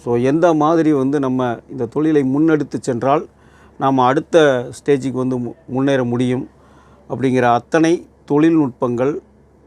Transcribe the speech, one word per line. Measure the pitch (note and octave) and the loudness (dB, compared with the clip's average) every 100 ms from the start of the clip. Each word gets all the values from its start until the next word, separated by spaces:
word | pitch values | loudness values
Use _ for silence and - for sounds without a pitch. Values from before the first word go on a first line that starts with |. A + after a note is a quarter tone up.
so, | B2 A#2+ | -4 -2
எந்த | B2+ D#3+ F3 | 0 2 2
மாதிரி | D#3 D3+ E3 D#3 | 2 2 2 2
வந்து | C#3+ C3 D3 | 2 0 -2
நம்ம | C3+ B2+ B2 A#2 - | -2 -2 -4 -6 -10
இந்த | C3 A#2 | -10 -6
தொழிலை | D3 D#3 D3+ | -2 0 2
முன்னெடுத்து | C3 C#3 D#3+ D#3 C3 B2+ | 2 0 2 0 -2 -8
சென்றால் | C3+ A#2+ B2+ D3+ - _ - - - - | -6 -4 0 0 -2 _ -20 -20 -20 -4
நாம் | C3+ C3+ | -2 2
அடுத்த | B2 D3 - E3+ D3 B2+ C3 | 2 0 0 2 4 2 -4
ஸ்டேஜுக்கு | B2 - C#3+ C3 | -8 -2 0 0
வந்து | B2+ B2+ B2+ | -4 -4 -4
மு-, | A#2+ - - | -6 -12 -8
முன்னேற | B2+ C#3 C3+ | -4 0 0
முடியும் | A#2+ A#2+ B2+ B2+ - _ - - - _ - | -2 -2 -2 -2 -6 _ -20 -20 -20 _ -12
அப்படிங்கிற | A#2 C3 B2+ | -4 0 2
அத்தனை | A#2+ A#2+ - E3 E3 F3+ - _ - | 2 0 0 0 2 0 -4 _ -2
தொழில்நுட்பங்கள், | D3 E3 E3 C#3 - B2+ A#2+ C3 E3+ - _ _ _ | 2 4 2 0 -2 -4 -2 -2 -4 -12 _ _ _